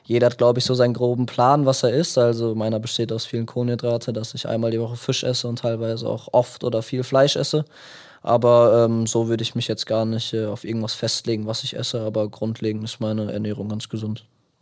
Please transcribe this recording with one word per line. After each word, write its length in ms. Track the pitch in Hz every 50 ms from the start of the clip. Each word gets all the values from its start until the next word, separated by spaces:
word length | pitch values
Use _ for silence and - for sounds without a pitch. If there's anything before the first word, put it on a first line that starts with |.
| _
jeder 220 | - 117 120 123
hat, 120 | - - -
glaub 180 | 123 120 120 123
ich, 60 | -
so 100 | - 127
seinen 200 | 123 123 123 120
groben 320 | 120 123 123 123 120 127
Plan, 400 | 120 - - 120 127 143 151 143
was 160 | 131 131 - -
er 80 | 120
isst. 260 | 113 143 175 - - 131
Also 360 | 120 120 117 113 117 117 110
meiner 240 | 110 107 113 113 110
besteht 320 | 113 117 - - 117 -
aus 160 | 113 113 -
vielen 200 | - - 117 117
Kohlenhydrate, 640 | - - 123 120 120 120 117 - 120 117 117 - - 113
dass 220 | 110 113 - -
ich 120 | 127 -
einmal 240 | - 113 113 117 113
die 80 | 113 113
Woche 160 | 117 113 120
Fisch 300 | 117 - - 131 - -
esse 240 | 127 123 - - 120
und 100 | 117 117
teilweise 500 | - 117 117 113 113 113 113 117 120 110
auch 200 | 113 113 - -
oft 320 | - 123 120 - - - 127
oder 200 | 123 117 113 113
viel 200 | - - 127 127
Fleisch 320 | - 135 135 139 147 -
esse. 300 | - 139 - - 151 147 - _ - - - - - - - - _ -
Aber, 640 | - 117 120 120 120 120 120 117 113 110 117 117
ähm, 220 | 113 113 113 113 113
so 180 | - 117 113
würde 160 | 113 117 113 113
ich 140 | - -
mich 100 | 123 117
jetzt 200 | - 110 - -
gar 180 | - 110 110 113
nicht, 280 | 113 113 110 - - -
äh, 140 | 110 110
auf 160 | 107 101 - -
irgendwas 320 | - 113 113 107 107 -
festlegen, 520 | - - 113 - - - 120 113 107 107
was 180 | 107 110 - -
ich 100 | 127 113
esse, 280 | 117 123 - - 117 110
aber 260 | 107 107 110 107 104
grundlegend 560 | - - 113 113 113 - 113 110 107 107 110
ist 160 | 110 - -
meine 320 | 110 107 107 110 107 104 -
Ernährung 380 | 104 107 104 104 101 101 107
ganz 180 | 107 110 - -
gesund. 360 | - 110 107 107 110 - - _ _ _ _ _ _ _